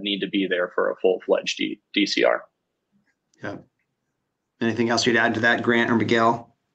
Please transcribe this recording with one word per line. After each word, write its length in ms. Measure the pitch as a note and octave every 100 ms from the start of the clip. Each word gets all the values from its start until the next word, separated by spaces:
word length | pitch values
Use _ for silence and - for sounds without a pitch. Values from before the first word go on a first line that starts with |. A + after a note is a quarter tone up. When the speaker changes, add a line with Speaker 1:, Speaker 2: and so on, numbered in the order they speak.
Speaker 1:
need 180 | G2+ G2+
to 80 | F#2+
be 180 | G2+ F#2+
there 280 | F2+ F2+ -
for 160 | F#2+
a 40 | -
full-fledged 600 | F#2+ F#2 - F#2+ - -
D-, 220 | G2+ G#2+ _
D 120 | - G2
C 200 | - A#1+
R. 180 | A1+ - _ _ _ _ _ _ _ _ _
Speaker 2:
Yeah. 160 | A2 F#2+ - _ _ _ _ _ _ _ _ -
Anything 280 | A#2 A2 A#2
else 160 | A#2 C3
you'd 120 | A#2
add 160 | A#2
to 80 | A2+
that, 200 | A#2 A2+
Grant 300 | A#2 A#2 A#2
or 40 | A#2
Miguel? 600 | G#2+ A#2 A2+ A#2 - _ _